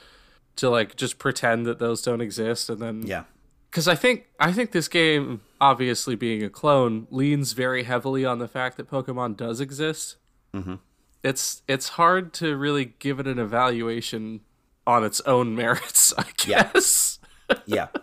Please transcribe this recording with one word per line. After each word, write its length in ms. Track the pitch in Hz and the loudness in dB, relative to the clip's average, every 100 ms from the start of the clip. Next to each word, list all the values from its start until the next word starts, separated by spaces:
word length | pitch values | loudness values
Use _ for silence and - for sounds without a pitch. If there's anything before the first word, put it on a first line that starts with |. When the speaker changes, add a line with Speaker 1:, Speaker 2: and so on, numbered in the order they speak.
| - - _ _ _ - | -20 -20 _ _ _ 0
Speaker 1:
to, 120 | 127 | 2
like, 280 | 120 104 - | 2 0 -4
just 220 | 127 - | -6 -2
pretend 460 | 139 131 120 117 117 | -4 0 0 0 -2
that 120 | 113 | -2
those 240 | 117 113 | -2 -2
don't 180 | - 120 | -2 -2
exist 480 | 110 95 110 117 - | -4 -4 -2 -2 -4
and 120 | 107 | -6
then 260 | 117 110 101 | -8 -8 -6
Speaker 2:
Yeah. 180 | 90 - _ _ _ - | -8 -10 _ _ _ -8
Speaker 1:
'Cause 180 | 165 160 | -2 2
I 80 | 175 | 4
think, 300 | 254 233 - - | 2 2 -4 0
I 140 | 156 | 0
think 180 | 190 233 | 2 0
this 160 | 170 151 | -2 0
game, 540 | 175 160 151 131 117 _ - | 2 4 2 -2 -8 _ 4
obviously 540 | 139 131 127 117 - | 4 4 2 0 -2
being 300 | 117 117 110 | -2 -2 -2
a 40 | 104 | -4
clone, 580 | - 151 139 123 110 113 | -2 4 4 4 0 -6
leans 440 | 131 143 147 127 | -2 2 2 -2
very 280 | - 127 127 | -2 -2 -2
heavily 420 | 120 123 135 135 | -2 -2 -2 -2
on 140 | 127 120 | -2 -2
the 80 | 117 | -6
fact 300 | 135 127 - | -6 -6 -6
that 120 | - | -8
Pokemon 480 | 135 127 123 123 101 | -6 -6 -6 -6 -6
does 240 | 117 117 | -6 -6
exist. 560 | 143 139 156 156 - - _ _ _ | -6 -4 -4 -4 -10 -16 _ _ _
Speaker 2:
Mm-hmm. 220 | 98 92 92 _ _ _ _ | -10 -10 -12 _ _ _ _
Speaker 1:
It's, 380 | 135 131 - - - | -4 -2 -6 -8 -4
it's 220 | 135 - | -4 -4
hard 420 | - 170 185 175 | 2 4 4 -2
to 220 | - 165 143 | -6 -4 -2
really 380 | 143 143 123 - | -2 -2 -4 -6
give 180 | 143 135 | -6 -4
it 80 | 135 | -4
an 140 | 120 | -4
evaluation 1000 | 107 117 127 120 117 117 - 113 110 110 _ _ _ _ - | -2 2 2 0 -2 -4 -6 -8 -8 -12 _ _ _ _ 2
on 160 | 120 | 2
its 180 | 107 - | 2 -2
own 340 | - 123 120 113 | 2 2 2 0
<laughs> 0 | |
merits, 560 | 117 - - - - - | 0 0 2 4 4 2
I 60 | - - - | -4 -4 2
Speaker 2:
Yeah. 240 | - - | 4 6
Speaker 1:
guess. 460 | 370 - - - - | 4 4 2 2 -4
<laughs> 40 | - _ - - - | -16 _ -4 -2 0
Speaker 2:
Yeah, 220 | 104 80 - | -2 -2 -8